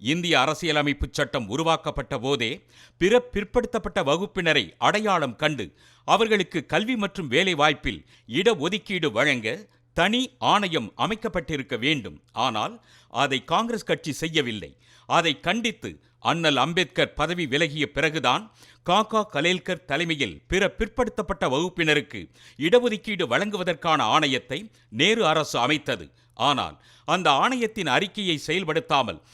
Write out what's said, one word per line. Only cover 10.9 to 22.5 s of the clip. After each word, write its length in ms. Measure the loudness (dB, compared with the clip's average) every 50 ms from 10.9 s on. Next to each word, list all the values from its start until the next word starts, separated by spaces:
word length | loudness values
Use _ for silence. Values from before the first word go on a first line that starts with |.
| -4
அமைக்கப்பட்டிருக்க 800 | -4 -2 -2 -2 -4 -6 -6 -6 -6 -6 -4 -6 -6 -4 -6 -6
வேண்டும். 400 | -2 0 0 0 0 -4 -8 -14 -16 _ _ -4
ஆனால், 380 | -2 -2 0 0 -2 -4 -4 -6 -12 _ _ -20 -20 _ _
அதை 260 | -2 0 0 0 0 -2 -2
காங்கிரஸ் 440 | 0 0 0 0 0 -4 -6 -4 -4
கட்சி 240 | -4 -4 -4 -6 -6
செய்யவில்லை. 560 | -4 -6 0 0 0 0 0 -4 -6 -10 -12 -16 _ _ _ -20 -20 _ 0
அதை 240 | 2 2 2 2 -2 -2
கண்டித்து 520 | -2 -2 -2 0 -2 -2 -4 -4 -10 -12 -12 -12 _ _ _ _ 0
அண்ணல் 340 | 0 0 2 2 2 4 4
அம்பேத்கர் 560 | 2 2 2 0 -2 0 0 0 0 0 0
பதவி 300 | -2 -2 -2 -2 -4 -2
விலகிய 380 | -2 0 0 0 0 0 -2 -4
பிறகுதான் 580 | -2 -2 -2 -2 0 0 0 0 2 0 0 -2 -8 _ _ -20 -20 -20 _ _
காகா 340 | 2 2 2 2 2 0 -2 -2 0
கலேல்கர் 560 | -2 0 0 0 0 0 -2 -6 -6 -6 -4
தலைமையில் 520 | -4 -4 -2 -2 -2 -2 -2 -2 -4 -4 -10 -6
பிற 220 | -2 0 0 0 0
பிற்படுத்தப்பட்ட 720 | 0 -4 -6 -4 -2 -2 -2 -2 -2 -6 -6 -6 -4 -4 -2 0
வகுப்பினருக்கு 720 | 0 0 -2 -2 -2 0 2 2 2 2 0 -2 -8 -12 -14 -14 _ -20 -20 -20